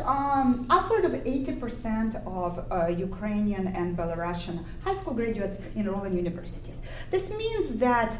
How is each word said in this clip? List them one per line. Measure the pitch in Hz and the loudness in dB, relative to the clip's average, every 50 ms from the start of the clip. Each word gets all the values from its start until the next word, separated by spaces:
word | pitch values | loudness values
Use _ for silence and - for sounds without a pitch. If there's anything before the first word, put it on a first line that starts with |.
| - | 2
um, | - 269 277 277 277 277 277 269 254 247 240 - - | 2 2 2 2 4 4 4 6 4 4 4 4 4
upward | 320 370 370 - 453 440 359 | 4 4 6 4 4 4 4
of | 330 254 262 - | 2 2 0 -2
eighty | 254 262 269 269 311 - | -2 0 0 -2 -2 -4
percent | - - 226 - - - 220 220 220 220 220 - - - | -4 -4 -6 -6 -4 -2 -2 0 0 0 0 -2 -4 -6
of, | 185 185 185 180 175 175 175 170 - | -6 -4 -2 -2 -2 -2 -4 -4 -2
uh, | 180 185 165 170 | 0 2 2 2
Ukrainian | 175 175 185 185 - - 214 214 208 208 208 208 202 190 190 185 | 2 0 -2 -2 -4 -4 -4 -2 0 2 2 2 0 0 -2 -2
and | 185 185 175 175 175 170 | 0 0 -2 0 0 0
Belarusian | 170 170 165 165 170 175 175 175 - - 170 170 - - - - - | -2 -2 -2 -2 -2 -2 -4 -4 -4 -4 -6 -6 -6 -8 -10 -4 -2
high | 370 392 | -2 -2
school | 381 - 330 269 | -2 -2 -2 -2
graduates | 220 233 226 214 196 196 190 185 - - - - | 0 0 0 0 0 -2 -2 -4 -6 -8 -6 -4
enroll | 214 202 190 190 196 202 | -2 0 0 0 -2 0
in | 190 185 | 0 0
universities. | 180 175 170 175 - - - - - - - - - - - - - - - | 2 2 0 -2 -4 -6 -8 -8 -8 -8 -8 -10 -10 -8 -8 -8 -10 -6 -2
This | - 370 381 - 415 | 0 0 2 0 -2
means | 427 440 453 453 427 - - 240 214 | -2 -2 0 0 0 0 0 2 2
that | 247 247 247 240 226 220 220 - | 4 4 4 4 2 2 -2 -4